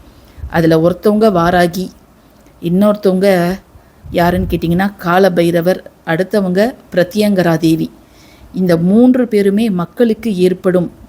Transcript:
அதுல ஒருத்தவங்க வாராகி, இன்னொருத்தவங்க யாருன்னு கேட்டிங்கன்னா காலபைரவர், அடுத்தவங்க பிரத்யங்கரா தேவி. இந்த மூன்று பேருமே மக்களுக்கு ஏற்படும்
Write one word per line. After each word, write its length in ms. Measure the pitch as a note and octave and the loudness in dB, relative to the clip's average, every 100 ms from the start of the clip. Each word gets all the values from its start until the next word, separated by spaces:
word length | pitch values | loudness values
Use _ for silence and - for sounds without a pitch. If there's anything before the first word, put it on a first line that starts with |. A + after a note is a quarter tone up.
| - - - - - | -20 -20 -20 -18 -6
அதுல 300 | E3 E3 D#3+ | -2 2 2
ஒருத்தவங்க 520 | E3+ F3+ G#3+ G#3 A3 | 2 0 0 2 2
வாராகி, 580 | F3+ E3+ F3+ F3 F3+ F#3 - _ _ _ _ _ _ | 2 0 2 0 -2 -10 -12 _ _ _ _ _ _
இன்னொருத்தவங்க 920 | E3+ F3+ G#3 G#3 G3 F#3 G3 F#3 F3 F#3+ - - _ _ - | -4 0 2 2 0 0 2 0 0 -4 -12 -20 _ _ -8
யாருன்னு 360 | - E3+ F#3 F3+ | -2 0 0 -2
கேட்டிங்கன்னா 460 | E3+ E3 F3 G3 G3+ | -4 -2 -2 -2 -4
காலபைரவர், 960 | F3 F3+ G3 F3+ E3+ E3+ E3+ F#3 - - - | -2 2 2 2 0 0 -2 -4 -8 -14 -6
அடுத்தவங்க 680 | D#3+ F#3+ G#3+ F#3+ F3+ A#3 - - F#3 | -4 -2 -2 -2 0 -2 -4 -6 -2
பிரத்யங்கரா 640 | F3 G#3 G#3 F#3+ E3+ D#3+ | -2 0 0 0 0 0
தேவி. 340 | E3 D#3+ A#3+ - _ _ - - - | 0 0 -2 -10 _ _ -20 -20 -12
இந்த 240 | F#3 F#3 E3 | -4 0 0
மூன்று 500 | F3 G#3+ B3+ B3+ A#3+ | 2 4 4 4 0
பேருமே 420 | G#3 G3+ G3+ A3+ | 0 0 0 -2
மக்களுக்கு 680 | F3+ E3+ - A#3+ A3 A3+ F3+ | -4 -6 -2 -2 -2 -4 0
ஏற்படும் 540 | F3+ F#3 F#3+ F3+ E3 - | 0 0 0 -2 -2 -8